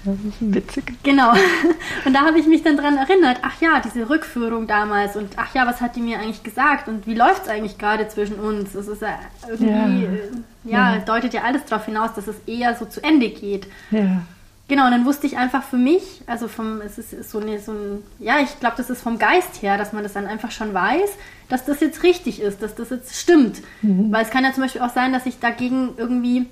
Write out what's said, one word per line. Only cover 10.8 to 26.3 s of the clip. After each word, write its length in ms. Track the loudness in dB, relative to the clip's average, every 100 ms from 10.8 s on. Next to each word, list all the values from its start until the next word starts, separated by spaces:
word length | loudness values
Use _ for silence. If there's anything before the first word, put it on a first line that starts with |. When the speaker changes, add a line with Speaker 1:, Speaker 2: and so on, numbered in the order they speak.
| 4 2
Speaker 1:
Ja. 20 |
Speaker 2:
deutet 320 | 0 -2 0
ja 80 | -2
alles 220 | -2 -2
darauf 220 | -2 -4 -4
hinaus, 240 | -4 -4
dass 120 | -4 -10
es 80 | -10 -8
eher 280 | -2 -2 -2
so 80 |
zu 180 | -8 -6
Ende 260 | 2 4 4
geht. 360 | -2 -6 -6 -8 -20 -4
Speaker 1:
Ja. 320 | 0 2 0 -4 -18 -20 _ -2
Speaker 2:
Genau, 160 | 2
und 60 | 4
dann 140 | 4 2
wusste 200 | 0 -2
ich 100 | -2
einfach 240 | -2 -2
für 160 | -2 0
mich, 420 | 2 2 0 -18 -10
also 200 | -8 -8
vom, 360 | -6 -8 -8
es 160 | -10 -14
ist 320 | -14 -14 -10
so 100 | -8
eine, 180 | -6 -8
so 140 | -8
ein, 300 | -8 -8 -10 -12 -10
ja, 200 | -2 0
ich 220 | 0 -2
glaub, 160 | -4 -2
das 140 | -6
ist 100 | -6
vom 160 | -4 0
Geist 440 | 4 2 0 -6
her, 160 | -2 -2
dass 160 | -2
man 80 | -6
das 100 | -6
dann 140 | -8 -8
einfach 240 | -8 -10
schon 240 | -8 -4
weiß, 340 | 0 2 2 0 -4 -18 -20 -6
dass 160 | -4
das 160 | -2 0
jetzt 220 | 0 2
richtig 380 | 2 2 -2 -4
ist, 200 | -4 -4
dass 120 | -10
das 160 | -8 -8
jetzt 260 | -10 -10 -4
stimmt. 440 | 6 6 6 0 -18 -2
Speaker 1:
Mhm. 320 | 2 4 4
Speaker 2:
Weil 100 | 2
es 60 | 2
kann 140 | 2
ja 80 | 2
zum 100 | 2
Beispiel 200 | -2 -2
auch 100 | -2
sein, 200 | 0 0
dass 100 | 0
ich 140 | -4 -4
dagegen 540 | -4 -2 -2 -2 -2 -4
irgendwie 500 | -2 0 0